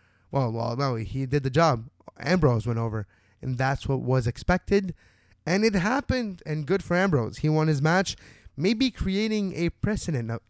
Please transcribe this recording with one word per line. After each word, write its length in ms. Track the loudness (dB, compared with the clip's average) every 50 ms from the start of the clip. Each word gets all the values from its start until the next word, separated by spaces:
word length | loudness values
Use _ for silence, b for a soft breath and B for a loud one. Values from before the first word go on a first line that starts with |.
| b b b b b b
Well, 220 | -2 -2 -2 -2
well, 240 | -2 -4 -4 -4 -2
no, 200 | -2 -2 -2 -2
he 280 | -2 -4 -6 -6 -6 -2
did 200 | 0 0 0 0
the 40 | 2
job. 400 | 2 4 4 4 4 0 -4 -10 -18 _ _ -20 -18 -8
Ambrose 460 | -2 0 2 4 4 4 4 2 0
went 120 | -2 -2 -2
over, 280 | -2 -4 -4 -6 -8 b b b b b b b
and 160 | -8 -6 -2
that's 320 | 0 0 0 0 -2 -2 -2
what 140 | -2 -2
was 240 | 0 0 0 2 2
expected, 680 | 0 -4 -2 0 0 0 0 2 2 2 2 2 -2 -6 b b b b b b b b b _
and 180 | 0 2 2 4
it 100 | 2 2
happened, 680 | 2 2 2 0 0 0 -2 -2 -2 -2 -4 -8 -10 -8
and 220 | -6 -4 -4 -2
good 180 | 0 -2 -2 0
for 100 | 0 2
Ambrose. 440 | 2 4 4 2 2 0 -2 -4 -2
He 100 | 0 2
won 200 | 2 2 2 2
his 120 | 2 2
match, 360 | 2 4 4 2 2 0 -6 B B B B B B B B
maybe 360 | -2 0 0 2 2 0 -2
creating 640 | -2 -2 -2 -2 0 0 0 0 0 -2 -2 -4 -2
a 160 | -2 -4 -4
precedent 600 | -4 _ -4 -2 -2 -2 -4 -4 -4 -4 -4 -4
of 120 | -6 -8 -8